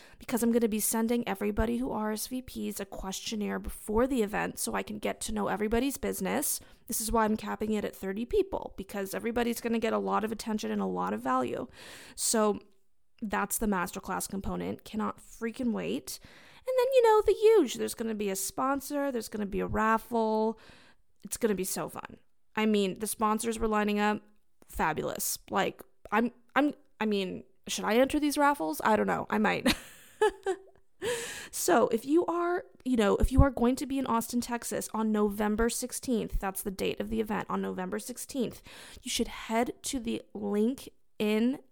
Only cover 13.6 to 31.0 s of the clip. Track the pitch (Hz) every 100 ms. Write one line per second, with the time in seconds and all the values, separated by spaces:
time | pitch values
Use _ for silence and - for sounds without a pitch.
13.6 | 214 185 180 196 - 180 - 190 202 180
14.6 | 180 208 - 214 208 - - - 226 220
15.6 | 240 196 170 240 - - - - - -
16.6 | - 508 494 523 466 427 427 440 427 453
17.6 | 247 226 220 - 226 214 202 190 - -
18.6 | 269 277 - 294 277 240 - 214 202 190
19.6 | 185 208 220 220 - 233 220 220 220 220
20.6 | - - - - _ _ - - 220 185
21.6 | 190 - 160 - - - _ _ _ -
22.6 | 214 208 190 - 214 - 214 214 233 220
23.6 | 226 214 208 208 208 208 - _ _ _
24.6 | - - 170 156 147 - - - - 202
25.6 | - - - _ - 214 240 - _ 262
26.6 | 294 - _ - 214 202 185 180 - _
27.6 | 196 202 190 226 269 302 294 294 285 285
28.6 | 311 302 - 214 196 170 - 214 202 175
29.6 | - - - - - - 427 370 392 370
30.6 | - - _ _